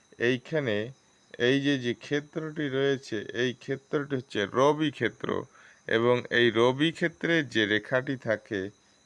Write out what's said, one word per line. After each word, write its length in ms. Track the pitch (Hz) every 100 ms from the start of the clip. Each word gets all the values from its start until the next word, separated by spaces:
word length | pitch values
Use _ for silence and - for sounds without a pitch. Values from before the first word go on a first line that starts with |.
| _ -
এইখানে 720 | 117 127 - 160 131 104 117 - _ _ _ -
এই 220 | 120 139
যে, 180 | 139 139
যে 160 | 120
ক্ষেত্রটি 760 | 113 - 147 151 170 156 151 147
রয়েছে, 560 | 131 139 131 - 107 -
এই 200 | 110 127
ক্ষেত্রটি 640 | 117 - 135 - 151 143 135
হচ্ছে 300 | - 113 98
রবি 380 | 117 139 151 156
ক্ষেত্র, 540 | - 113 - - - - - - - -
এবং 360 | 110 120 123 -
এই 200 | 120 120
রবি 420 | 107 120 131 160
ক্ষেত্রে 520 | 156 170 - 160 165
যে 220 | 131 113 101
রেখাটি 500 | 107 - 131 135 131
থাকে, 540 | 117 107 - 101 95 - _ _